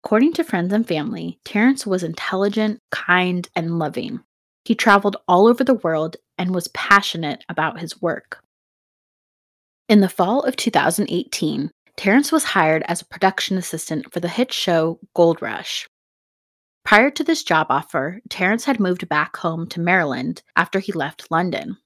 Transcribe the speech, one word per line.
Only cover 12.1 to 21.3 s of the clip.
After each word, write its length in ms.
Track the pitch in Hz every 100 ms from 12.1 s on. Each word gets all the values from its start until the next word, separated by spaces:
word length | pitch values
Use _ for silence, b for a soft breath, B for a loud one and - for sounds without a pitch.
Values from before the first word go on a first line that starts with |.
| 240 -
was 100 | 320
hired 400 | - 190 156 160 -
as 140 | 170
a 40 | -
production 520 | - 190 - - 190
assistant 540 | 180 160 - 156 -
for 60 | 175
the 100 | 170
hit 240 | 202 254
show 460 | - - 165 160 165 -
Gold 280 | - 170 165
Rush. 440 | 147 - - - - _ _ _ _ _ _ _ _ _
Prior 260 | - 214 269
to 120 | 294
this 220 | 311 320
job 220 | - 160 156
offer, 520 | 135 - 151 139 190 -
Terrence 360 | - 185 226
had 160 | - 233
moved 280 | 185 180 180
back 280 | 151 156 -
home 320 | 170 160 165
to 120 | 175
Maryland 640 | 170 185 151 127 139 170 _ -
after 240 | 175 190
he 100 | 196
left 380 | 160 143 - -